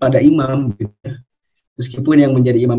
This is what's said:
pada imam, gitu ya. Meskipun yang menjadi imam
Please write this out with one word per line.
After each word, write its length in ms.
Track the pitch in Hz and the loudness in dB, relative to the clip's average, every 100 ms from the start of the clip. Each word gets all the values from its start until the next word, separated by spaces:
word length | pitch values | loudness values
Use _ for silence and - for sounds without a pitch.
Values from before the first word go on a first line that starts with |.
pada 160 | 131 131 | -2 2
imam, 560 | 143 156 131 135 131 | 2 2 0 -2 -4
gitu 160 | 104 107 - - | -6 -12 -12 -16
ya. 160 | - - _ _ _ _ - | -16 -18 _ _ _ _ -12
Meskipun 400 | 120 - 143 151 | -12 -6 0 2
yang 160 | 139 131 | 2 2
menjadi 240 | 123 117 | 2 2
imam 160 | 123 | 0